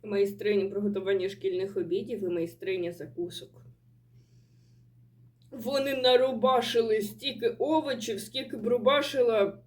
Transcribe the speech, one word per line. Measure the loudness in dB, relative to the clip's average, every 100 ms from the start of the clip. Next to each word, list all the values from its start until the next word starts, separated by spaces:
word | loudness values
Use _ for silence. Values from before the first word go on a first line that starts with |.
Майстрині | -2 0 0 0 0 0
приготування | 0 -2 -2 -2 0 0 0
шкільних | -4 -4 -2 -4 -4
обідів | -2 -4 -4 -6
і | -4
майстриня | -2 -4 -6 -6 -4 -4
закусок. | -8 -12 -8 -8 -8 -16 -20 -20 -20 _ _ _ _ _ _ _ _ _ _ _ _ _ _ _ _ _
Вони | -10 -4 -2 0
нарубашили | 2 6 6 4 2 4 4 2 0 2 0
стільки | -2 -6 -8 -2 -2
овочів, | 0 2 2 0 -4 -4 -6
скільки | -6 -8 -8 -6
б | 0
рубашила, | 2 4 4 2 2 4 4 2 0